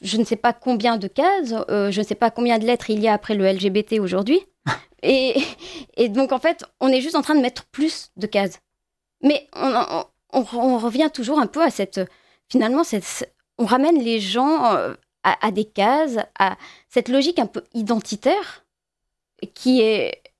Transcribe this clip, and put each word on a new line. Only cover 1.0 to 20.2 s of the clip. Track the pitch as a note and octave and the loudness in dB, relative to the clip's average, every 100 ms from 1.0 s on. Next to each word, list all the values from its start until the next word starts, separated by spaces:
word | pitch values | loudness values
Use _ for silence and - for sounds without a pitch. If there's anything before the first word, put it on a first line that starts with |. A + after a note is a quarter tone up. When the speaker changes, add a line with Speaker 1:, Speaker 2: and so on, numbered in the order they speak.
| F#3+ | -4
Speaker 1:
cases, | - E4+ G4 B3+ A3+ - | 0 2 0 -2 -4 -2
euh, | G#3 G3+ | 0 0
je | G3 | -2
ne | G#3 | -4
sais | - | 0
pas | A3+ | -2
combien | A#3 A#3+ A3+ | 0 0 0
de | A3 | 0
lettres | A#3+ - | 0 -2
il | G#3+ | 0
y | A3 | 0
a | |
après | G#3 - | 0 -2
le | G#3 | 0
L | F#3+ F#3+ | 0 0
G | G3 | 0
B | G3+ | -2
T | G#3 A3 | 0 -2
aujourd'hui. | F#3 F3+ G3+ F4+ - _ - | 0 -2 2 0 0 _ -8
Speaker 2:
<laughs> | - - _ | -8 -12 _
Speaker 1:
Et, | - C4 C4 C4+ D#4+ - F4 E4 B3 - | 2 2 2 0 -2 -8 -16 -16 -6 -2
et | A#3 | 0
donc, | A3 C4+ | 0 0
en | B3+ | 0
fait, | D#4+ E4+ - - | 0 -2 -8 -2
on | C4 | 2
est | C4 | 2
juste | D4 | 0
en | D#4+ | -2
train | C4 | 2
de | D4+ | 2
mettre | B3 - | 2 -4
plus | - - D#4 - - F#3 | -10 -4 -4 -4 -14 -10
de | G#3+ | -2
cases. | G3+ G3 - _ _ _ _ _ _ | 0 0 -4 _ _ _ _ _ _
Mais | C#4 D4 - - | 2 2 -4 -4
on, | C4+ | 0
on, | A#3+ - E3 - _ _ | 0 -2 -4 -8 _ _
on, | C4+ A3 A#3+ | -2 -2 0
on | C4 A#3+ | 0 0
revient | A#3 B3+ D#4 | 0 0 0
toujours | C#4+ A#3 D#4 | -2 -2 0
un | A3 | 0
peu | D4+ | 0
à | E4 | 0
cette, | - F#3+ G3 F3+ _ _ _ - | 0 -4 -4 -8 _ _ _ -2
finalement, | B3+ A3 C#4 | 0 2 0
cette, | E4 G3+ - - - _ _ - | 0 -4 -6 -10 -12 _ _ -4
on | |
ramène | G#3 B3+ D4+ D#4+ | 0 2 4 2
les | A#3 A3 | 2 -2
gens, | G3 A#3 C#4 D#4 A#3+ | 0 0 0 2 2
euh, | E3 F2 - _ _ | 0 -2 -8 _ _
à, | F#3 - A3 | -2 0 0
à | |
des | G3 | -2
cases, | G#3+ - G#3 C#4+ D#4 A3+ - - | -2 0 2 2 0 -4 -4 -2
à | G3 F#3+ - - _ | -2 -2 -14 -20 _
cette | B3 A#3+ | -2 2
logique | C4+ C#4+ F4 | 2 2 0
un | A3 | -2
peu | - - | -6 -10
identitaire | A#3 G#3+ A3+ - G#3 C#4 G4 E4+ - _ _ _ _ _ _ _ _ G#3 | -6 -2 -2 -4 -2 0 0 -2 -14 _ _ _ _ _ _ _ _ -16
qui | - B3+ B3+ | -4 2 4
est, | A3 G#3 G#2+ - | 4 2 -2 -8